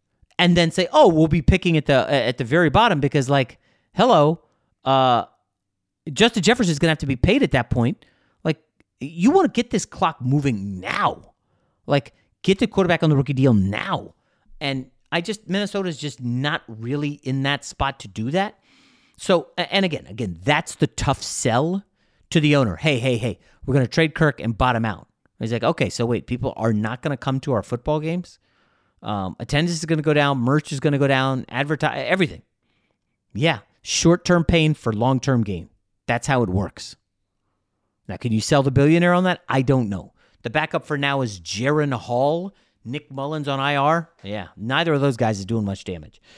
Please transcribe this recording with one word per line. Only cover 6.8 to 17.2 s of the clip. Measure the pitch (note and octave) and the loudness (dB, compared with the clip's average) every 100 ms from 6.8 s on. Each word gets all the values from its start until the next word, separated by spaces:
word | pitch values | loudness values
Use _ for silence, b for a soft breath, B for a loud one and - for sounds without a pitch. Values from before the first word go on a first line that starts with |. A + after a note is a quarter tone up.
| E3 | 0
have | D#3 | 0
to | C#3 | -2
be | C3 | 0
paid | - C4+ | 2 2
at | - | 2
that | C3 A#2+ | 0 0
point. | B2+ A#2 F#3+ b b b b | 0 0 -2 b b b b
Like, | - D3+ _ _ _ _ | -6 -6 _ _ _ _
you | C#3 E3+ G3+ | -14 0 4
wanna | F#4 D4+ | 4 2
get | - A#3+ | 0 -2
this | G#3 - | -4 -4
clock | - F3+ - | -2 -2 -2
moving | B2 C#3+ C#3 G#2+ G2 F#2+ | 0 0 0 -2 -6 -8
now. | F2+ - F3 - - _ _ _ _ _ - | -6 -2 -2 -4 -14 _ _ _ _ _ -2
Like, | C#3+ - _ _ _ | -2 -2 _ _ _
get | - G3 | -2 0
the | A3+ | 0
quarterback | - F3 E3 | 0 0 2
on | D#3+ | 2
the | C#3+ | 2
rookie | A#2 | 0
deal | C3 C3 | 2 4
now. | G#2+ F#2+ G#2 - F3 - _ _ _ _ - | 4 2 -2 -6 -8 -10 _ _ _ _ -10
And | C#3+ C3+ B2+ _ _ | -6 -6 -8 _ _
I | E3+ | -6
just, | F3 G#3 - | -4 -10 -4
Minnesota's | F#3+ G3+ G#3 F#3 D3+ | -4 -2 -4 -6 -6
just | D3 - | -10 -8
not | A#2+ B2 C#3+ D#3+ - | -6 -4 -4 -4 -8
really | A2 A#2 C#3+ D3 D3 | -12 -6 -4 -4 -6